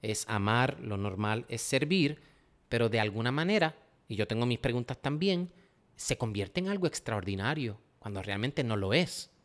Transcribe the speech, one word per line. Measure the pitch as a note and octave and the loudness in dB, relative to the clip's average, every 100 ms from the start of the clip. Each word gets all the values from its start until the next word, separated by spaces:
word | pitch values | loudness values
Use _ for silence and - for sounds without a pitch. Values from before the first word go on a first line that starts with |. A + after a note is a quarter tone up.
es | A2 G#2+ - | -4 -4 -2
amar, | G#2+ G2+ A#2 C3 C3 | 0 4 4 2 0
lo | A2+ G2+ | -6 -4
normal | G2+ F#2 G#2+ A2+ - | -2 -2 -2 -2 -4
es | A#2 | -6
servir, | - C3 D3+ F#3+ D3 D3+ - _ _ _ - | 0 0 2 4 2 0 -14 _ _ _ -2
pero | A#2 A#2 | 2 2
de | A2+ | 2
alguna | G#2+ G#2 A#2+ | 2 0 0
manera, | C#3+ E3+ G#3+ D#3+ - _ _ - | 0 2 2 2 -2 _ _ -8
y | G#2 | -4
yo | G#2 | -2
tengo | A2 A#2+ | 0 0
mis | A#2 | 0
preguntas | C3+ A#2+ A#2+ B2+ | 0 0 -4 -4
también, | C3+ D3+ G3 F3 F3+ - - _ _ - | -4 0 2 0 -2 -10 -20 _ _ -6
se | - D3 | -2 0
convierte | A#2 G2+ F#2+ F3+ | 0 -2 -2 -2
en | F#3 | -2
algo | G3+ F3 | 0 0
extraordinario | - - G#2+ F2+ F#2+ G#2+ D#3 A#2 G#2 _ _ | -2 -2 -2 0 0 0 0 -4 -6 _ _
cuando | G#2+ G2 | -8 -6
realmente | F#2+ G2+ B2+ D3 | -4 -2 -2 0
no | B2 G#2 | 0 2
lo | G2 | 2
es. | C#3 F#3 - - _ | 2 2 -4 -12 _